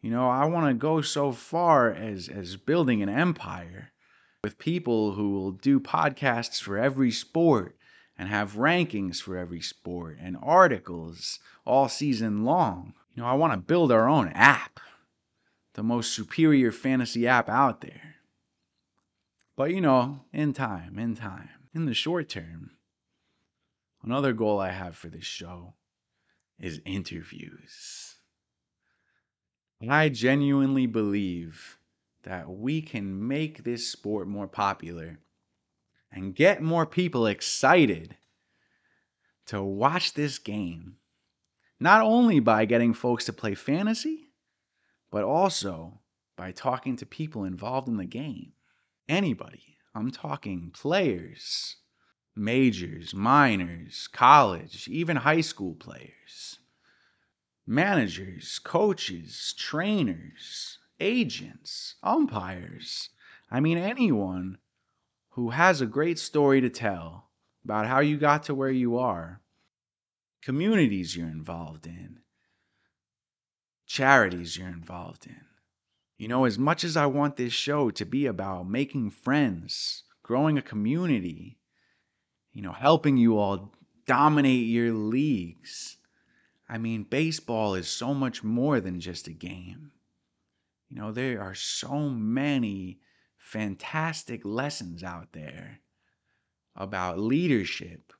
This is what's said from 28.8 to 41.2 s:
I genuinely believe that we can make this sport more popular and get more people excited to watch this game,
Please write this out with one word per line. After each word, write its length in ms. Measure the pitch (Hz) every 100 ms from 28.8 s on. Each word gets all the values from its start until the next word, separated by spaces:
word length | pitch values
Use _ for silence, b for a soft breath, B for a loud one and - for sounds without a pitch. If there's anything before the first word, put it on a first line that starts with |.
| _ _ _ _ _ _ _ _ _ _ 110
I 200 | 147 156
genuinely 760 | 120 123 139 143 139 135 135 127
believe 920 | 113 107 101 98 87 82 78 - - _ _ _ _
that 260 | - 92 76
we 320 | 92 117 156
can 440 | 156 113 98 95 113
make 380 | 139 156 156
this 240 | 120 120 117
sport 400 | - 104 104 90
more 220 | 101 98
popular 720 | - 101 98 82 85 82 78 _ _ _ _ _ _ _ _ _
and 240 | - 95 95
get 260 | 165 202
more 240 | 160 165 156
people 400 | - 180 131 110
excited 920 | 98 - - 131 175 139 85 82 - _ _ _ _ _ _ _ _ _ _ _ _ -
to 180 | 104
watch 500 | 98 98 131 175 -
this 260 | - 147 127
game, 580 | - 104 92 82 90 104 _ _